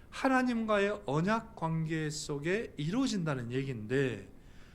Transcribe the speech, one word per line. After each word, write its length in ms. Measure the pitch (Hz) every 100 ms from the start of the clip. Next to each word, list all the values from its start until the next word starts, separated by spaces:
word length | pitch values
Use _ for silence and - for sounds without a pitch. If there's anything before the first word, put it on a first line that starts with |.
| -
하나님과의 920 | - 269 262 254 233 220 208 202 208 -
언약 500 | 147 180 220 214 -
관계 540 | 165 160 156 160 151
속에 640 | 151 - 143 151 208 233 -
이루어진다는 760 | 147 226 262 214 156 135 117
얘기인데, 760 | 131 139 117 107 131 135 104 - - - - -